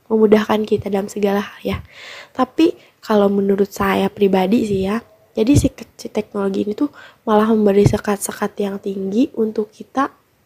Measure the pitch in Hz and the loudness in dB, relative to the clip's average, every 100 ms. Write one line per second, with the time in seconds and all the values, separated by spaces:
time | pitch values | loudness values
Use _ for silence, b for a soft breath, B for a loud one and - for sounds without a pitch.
0 | - 220 214 214 214 214 214 202 202 196 | -2 2 4 4 2 -2 0 -2 -2 -4
1 | 202 208 202 202 202 - 196 196 - B | -6 -4 -2 0 -4 -8 -6 -6 -10 B
2 | B B B - 262 - 330 - b b | B B B -4 -2 2 0 0 b b
3 | - 208 202 202 196 196 196 - 196 196 | -2 2 2 2 0 0 -2 -2 -2 0
4 | 196 - 196 190 190 240 220 196 190 233 | -2 0 2 2 2 0 0 -2 -2 -4
5 | - _ _ - 220 294 269 - - - | -8 _ _ -2 2 2 2 -4 -20 -18
6 | - 214 214 202 196 196 202 214 285 B | -10 -8 -6 -4 -4 -2 -4 -4 -6 B
7 | B B - 214 220 220 202 196 202 208 | B B 0 2 4 4 4 4 4 2
8 | - 202 - - 202 - 202 196 202 196 | -2 -4 -6 -6 -6 -6 -6 -6 -8 -8
9 | 190 208 277 - 220 214 208 - - 277 | -2 0 0 -2 -4 -4 -6 -10 -8 -4
10 | 285 _ _ _ | -4 _ _ _